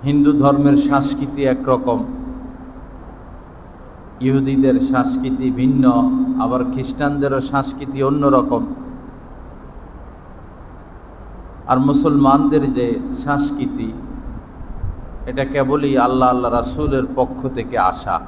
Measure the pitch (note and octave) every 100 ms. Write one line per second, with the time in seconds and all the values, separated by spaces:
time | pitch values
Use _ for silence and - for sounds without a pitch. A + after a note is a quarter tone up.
0 | C3+ D3 C#3+ C#3 C#3 C#3+ C#3+ C#3 C#3 C3+
1 | C#3 - C#3 - C3+ B2+ - B2 B2+ A#2
2 | - - - - - - - - - -
3 | - - - - - - - - - -
4 | - - B2+ C3+ C3+ C3+ C3+ B2+ C3 C3
5 | B2+ C3 C3 B2+ B2+ A#2 C3 B2+ B2+ B2
6 | C3 C3 C3 - A#2 B2+ B2 C3 C3 C3+
7 | C#3+ C#3+ C#3 C3+ C3 C#3 C3+ - C#3+ C3+
8 | C3+ D3 C#3+ C3 - A#2+ - - - -
9 | - - - - - - - - - -
10 | - - - - - - - - - -
11 | - - - - - - - B2+ C3+ C#3+
12 | D3 C#3+ C#3 C#3 C#3+ D3+ C#3 B2+ A#2+ A#2
13 | - B2+ D3 C#3+ C#3+ - B2+ A2+ A2 A2+
14 | - - - - - - - - - -
15 | - - - C3 C3+ C#3 C3 C#3+ C#3+ C3+
16 | B2 C3 B2+ B2 A#2+ A#2 A2+ C#3+ D3+ C3+
17 | C3 - B2+ B2+ C3 B2+ A2+ A2+ F#2 -
18 | G#2 E2+